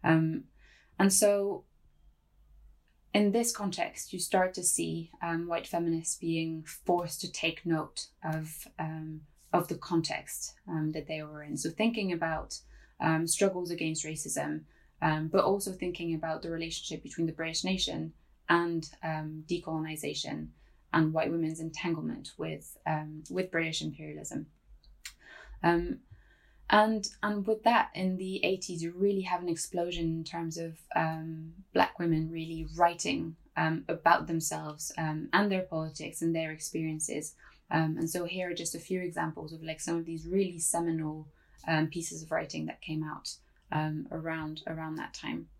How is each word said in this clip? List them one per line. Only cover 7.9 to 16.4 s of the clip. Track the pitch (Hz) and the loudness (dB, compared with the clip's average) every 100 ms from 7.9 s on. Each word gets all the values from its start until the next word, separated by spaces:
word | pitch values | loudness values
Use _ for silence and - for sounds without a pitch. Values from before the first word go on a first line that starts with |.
| - - _ | -8 -12 _
of, | 160 160 156 - - - | -4 -4 -4 -10 -14 -6
um, | 160 160 156 156 151 _ - | -4 -4 -6 -10 -12 _ 0
of | 180 175 | 0 2
the | 170 | -6
context, | - 170 165 - - - - - - | 2 2 2 -4 -6 -10 -10 -12 -6
um, | 165 156 | -2 -2
that | 156 147 | -2 -6
they | 156 | -6
were | 151 151 | -8 -12
in. | 151 147 | -8 -4
So | 165 | -4
thinking | 165 226 233 190 | 2 2 2 0
about, | 170 165 156 - - - - - _ | 0 0 -2 -4 -12 -14 -20 -20 _
um, | - 160 165 | 2 4 2
struggles | - 196 185 175 | 4 4 4 -4
against | 170 160 156 | -2 -2 -2
racism, | 156 156 - 147 143 156 - _ _ _ | -6 -6 -4 -4 -2 -4 -8 _ _ _
um, | 160 156 160 | 2 2 4
but | 190 | 4
also | - 202 196 | 6 4 0
thinking | 185 180 175 170 | -4 -4 -2 -2
about | 160 160 160 | -2 -2 -4